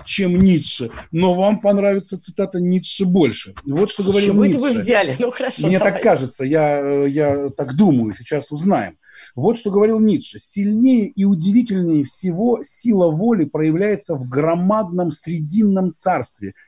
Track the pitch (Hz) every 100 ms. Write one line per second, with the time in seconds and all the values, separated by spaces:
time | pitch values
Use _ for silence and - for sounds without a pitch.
0 | - - 185 180 190 170 - - 117 -
1 | - 160 185 180 196 208 202 202 202 196
2 | 196 185 - - 196 180 175 185 - -
3 | 190 185 135 104 - - 139 143 208 -
4 | 196 202 202 202 202 165 277 226 196 220
5 | 165 127 240 - - - 156 185 196 214
6 | 226 151 127 - 135 156 151 147 139 143
7 | 143 143 147 143 139 131 131 135 208 131
8 | 110 98 117 147 - 147 185 151 95 -
9 | _ - - 123 165 233 208 196 214 220
10 | 214 170 - - - 202 202 214 262 247
11 | 202 - 196 185 180 226 240 190 170 151
12 | 139 - 185 165 233 233 - - 240 202
13 | 175 156 226 220 135 156 156 160 208 202
14 | - 147 127 131 160 170 180 214 190 180
15 | 175 - 160 170 151 202 208 190 185 -
16 | 190 160 120 - 98 -